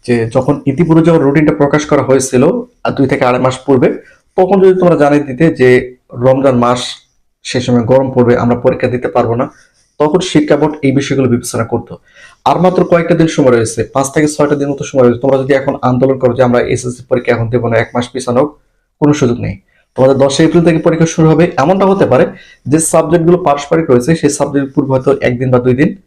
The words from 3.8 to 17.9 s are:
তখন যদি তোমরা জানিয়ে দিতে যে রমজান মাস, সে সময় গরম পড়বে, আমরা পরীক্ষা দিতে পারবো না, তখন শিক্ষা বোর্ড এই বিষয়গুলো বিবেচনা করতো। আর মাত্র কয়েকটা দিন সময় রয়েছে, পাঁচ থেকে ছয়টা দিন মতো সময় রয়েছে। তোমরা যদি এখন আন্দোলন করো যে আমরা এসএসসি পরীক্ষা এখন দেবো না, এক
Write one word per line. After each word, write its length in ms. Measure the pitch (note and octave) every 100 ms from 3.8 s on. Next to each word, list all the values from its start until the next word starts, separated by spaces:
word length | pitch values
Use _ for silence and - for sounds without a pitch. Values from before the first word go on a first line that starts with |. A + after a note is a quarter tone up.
| F3 - - _ _ -
তখন 180 | F#3 G3
যদি 120 | F#3 F#3
তোমরা 160 | F3+ D3+
জানিয়ে 220 | C#3+ D3 C3+
দিতে 160 | B2 E3 D#3+
যে 80 | B2 B2 - - _ B2
রমজান 320 | B2+ C3+ C3+ B2
মাস, 160 | A#2+ B2 - - _ _ _ _
সে 140 | - C3 B2
সময় 180 | A#2+ A2+
গরম 180 | C3 C3+
পড়বে, 220 | B2+ A#2 A#2+
আমরা 140 | A#2+ B2
পরীক্ষা 240 | C3 B2+ A#2+
দিতে 140 | B2 B2 B2
পারবো 180 | A#2 A#2
না, 60 | C#3 _ _ _ _ _
তখন 200 | D3+ F3 -
শিক্ষা 260 | D#3 D3+ C#3+
বোর্ড 140 | D3+ D3+ C#3
এই 60 | C3+
বিষয়গুলো 300 | C3+ - A2
বিবেচনা 300 | A#2+ - A2+ A2+
করতো। 200 | A#2 - F2 _ _ - _ B2
আর 60 | D3+
মাত্র 160 | F3+ F3+ F3
কয়েকটা 220 | F3 E3 E3
দিন 80 | D#3+ -
সময় 160 | C3
রয়েছে, 260 | A#2 A2 - A2
পাঁচ 120 | C3+ C3+
থেকে 140 | D#3 D3+
ছয়টা 220 | - D3 C#3+
দিন 80 | C#3
মতো 100 | C#3 -
সময় 140 | C#3
রয়েছে। 160 | B2 A#2
তোমরা 140 | C#3 C3+
যদি 100 | C3 C3+
এখন 140 | C#3 B2 B2+
আন্দোলন 280 | B2 C3+ B2+
করো 100 | B2+ A#2+
যে 40 | B2
আমরা 120 | A#2+ A2+
এসএসসি 300 | A2+ B2 A#2+ -
পরীক্ষা 200 | B2 B2
এখন 140 | A#2 A2+
দেবো 140 | B2 A#2
না, 60 | A2+
এক 120 | A#2